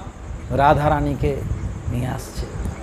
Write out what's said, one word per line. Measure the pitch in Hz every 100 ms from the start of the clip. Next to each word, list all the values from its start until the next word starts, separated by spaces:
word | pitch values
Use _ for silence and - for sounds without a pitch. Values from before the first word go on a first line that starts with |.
| - - - - -
রাধারানীকে | 127 139 147 147 151 147 139 147 135 - - - - -
নিয়ে | 120 123
আসছে, | 117 - - - - - -